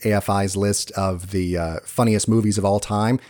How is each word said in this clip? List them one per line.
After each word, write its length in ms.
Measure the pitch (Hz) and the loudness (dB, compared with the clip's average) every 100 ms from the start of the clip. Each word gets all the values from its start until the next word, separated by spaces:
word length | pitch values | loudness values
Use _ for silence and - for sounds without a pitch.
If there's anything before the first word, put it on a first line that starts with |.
| 110 | 0
A 80 | |
F 160 | 104 - | 0 0
I's 260 | 98 98 98 | 0 0 0
list 360 | 101 101 - | 0 0 -4
of 400 | - 95 90 92 | -4 -2 -2 -4
the, 260 | 98 90 87 | -2 -2 -2
uh, 180 | 82 80 | -2 -6
funniest 460 | - - 117 107 - | -6 0 2 2 2
movies 280 | 113 107 101 | 2 2 2
of 60 | |
all 160 | 98 101 | 2 0
time 400 | - 104 107 127 - | 0 0 0 0 -4